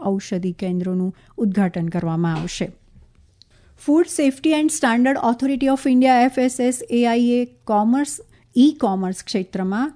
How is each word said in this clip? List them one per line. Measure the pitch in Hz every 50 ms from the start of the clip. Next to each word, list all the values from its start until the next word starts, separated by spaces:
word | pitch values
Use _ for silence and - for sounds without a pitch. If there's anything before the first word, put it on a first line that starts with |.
| 339
ઔષધિ | 196 196 196 - - 208 180 180 185 175
કેન્દ્રોનું | - - 185 180 180 180 185 180 185 185 190 190 _ _ _ - -
ઉદ્ઘાટન | 233 208 185 208 202 180 170 180 170 165
કરવામાં | 165 170 170 165 165 165 170 170 160 156
આવશે. | 160 175 - - 180 - - _ _ _ _ - - _ _ _ _ _ _ _ _ _ _ _ _ _ _ _ - -
Food | 285 320 349 349 - -
Safety | 302 269 269 - - 311 320 302
and | 311 311 302 -
Standard | - 247 226 240 247 262 277 269 -
Authority | 226 233 233 269 269 277 247 269 269
of | 269 269 - 277 254
India, | 254 254 262 254 247 240
એફ | 262 262 -
એસ | 254 254 254 -
એસ | 247 247 254 254 - -
એ | - 240 240
આઈ | 233 233 233 240 240
એ | 240 247 247
કોમર્સ, | 247 - _ _ - 220 208 214 226 240 269 294 285 - - - _ _ _ _ _ _
ઈ | 247 247 294 294 -
કોમર્સ | - 214 190 185 190 185 185 - -
ક્ષેત્રમાં | - - 208 190 - - 185 190 185 196 214 254 311 285